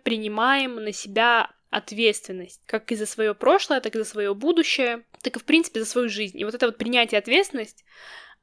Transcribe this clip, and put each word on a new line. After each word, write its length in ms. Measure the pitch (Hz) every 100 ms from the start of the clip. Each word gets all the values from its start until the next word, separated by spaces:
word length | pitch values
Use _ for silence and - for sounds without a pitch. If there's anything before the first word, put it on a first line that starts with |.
принимаем 720 | 254 226 214 214 247 277 262 233
на 160 | 214
себя 580 | 202 202 208 233 233 - _ -
ответственность, 920 | 214 - 214 226 208 - 185 175 - -
как 260 | 220 -
и 40 | 220
за 100 | 214
своё 280 | - 214
прошлое, 460 | 208 247 370 - 269
так 140 | 226
и 40 | 226
за 60 |
своё 300 | 214 214 202
будущее, 720 | 202 285 330 294 - 247 233 - -
так 140 | 247 247
и, 20 |
в 60 |
принципе, 360 | - 320 330 226
за 60 | 220
свою 220 | 247 240
жизнь. 300 | 202 202 -
И 60 |
вот 100 | 208
это 120 | 240 240
вот 100 | 226
принятие 420 | 226 247 233 208
ответственности, 640 | 214 302 403 262 214 - _ - - - - _